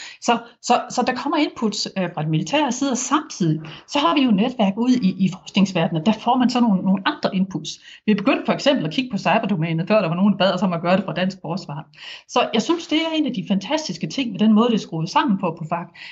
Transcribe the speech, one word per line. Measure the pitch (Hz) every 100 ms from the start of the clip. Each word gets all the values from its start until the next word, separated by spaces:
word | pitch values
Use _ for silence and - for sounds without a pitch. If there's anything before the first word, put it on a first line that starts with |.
| - -
Så, | - 226 - -
så, | - 247 -
så | - 247
der | 254
kommer | 285 320
inputs, | 330 - 214 - - -
øh, | 180
fra | 175
den | 156
militære | 160 185 285 285
side, | - 277
og | 247
samtidig | - 311 302 - 170 156 - - -
så | 285
har | 320 311
vi |
jo | 254
netværk | 190 233 - 196 214
ude | 240 247
i, | 185 185 185
i | -
forskningsverdenen, | - - 190 175 160 160
og | 185
der |
får | 208 - 254
man | 247
så | 247
nogle, | 240 185
nogle | 190 196 -
andre | 359 196 190
inputs. | 190 160 156 - - - -
Vi |
begyndte | 202 208 349 -
for |
eksempel | 170 269 262 160
at |
kigge | - 254
på | 196
cyberdomænet, | 175 196 220 196 165 160 -
før | 214
der | 165
var | 170
nogen, | 202
der | -
bad | 190
os | 180
om | 220
at | 170
gøre | 170 190
det | 196
fra |
dansk | 160 185 -
forsvar. | 147 175 - 147 - - - - -
Så | 254 240
jeg | 226
synes, | - 339 -
det | 302
er | 330 311
en | 277
af |
de | - 160
fantastiske | 190 - 302 311 165 160
ting | - 240
ved | 175
den | 220
måde, | 208 240
det | 220
er |
skruet | - 160 160
sammen | - 302 190
på, | 180 165
på | 156
fak, | 170 170 - -